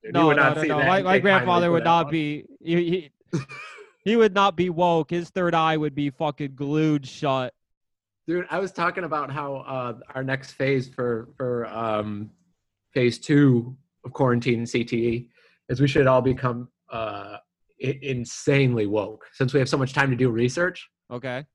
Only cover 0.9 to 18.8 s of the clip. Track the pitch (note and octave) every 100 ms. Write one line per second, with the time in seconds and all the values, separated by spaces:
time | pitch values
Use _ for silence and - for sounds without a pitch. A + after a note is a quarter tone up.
0.9 | F#3+ F#3 F#3+ F#3 F#3+ F#3 F3 F3 E3+ E3
1.9 | E3+ D3 D#3+ D3+ D3 - - D#3+ E3+ E3+
2.9 | F3+ D3 _ _ D3+ C3+ - - - -
3.9 | _ F#3+ A3+ A3 F#3+ G3+ D#3+ F3+ E3 F3+
4.9 | E3 D#3 F3 E3+ F#3+ F3 E3 D#3+ D#3+ D3+
5.9 | C#3 C#3+ - D#3 C#3 C#3+ C3+ C#3+ D3+ D#3
6.9 | D3 C3 - D3 C3 B2+ _ _ _ _
7.9 | _ _ _ - F3 F3+ E3 F#3+ F#3 E3+
8.9 | F3 E3 D3+ C3+ C#3 C#3+ C3+ C3 C3 B2
9.9 | A2+ - C3 C3 C3+ - - C3+ C3+ B2+
10.9 | - B2 A#2 A#2 _ B2+ A#2+ A2 G#2+ A2+
11.9 | G#2+ G#2+ G#2 G#2 _ _ _ _ _ _
12.9 | C#3 B2 A#2 - D3 C#3+ A#2+ A#2+ C3+ _
13.9 | _ - - C3 A#2+ B2+ A#2 A#2 B2 A#2
14.9 | A#2 A#2 A#2 A#2+ _ _ _ - C3+ C#3+
15.9 | D3 C3 B2+ B2+ C3 B2+ A#2+ B2 _ _
16.9 | A#2 A2 G2+ G2+ G#2 _ _ _ _ C3
17.9 | C3+ C3+ B2+ A#2 - - C#3 C3 A#2+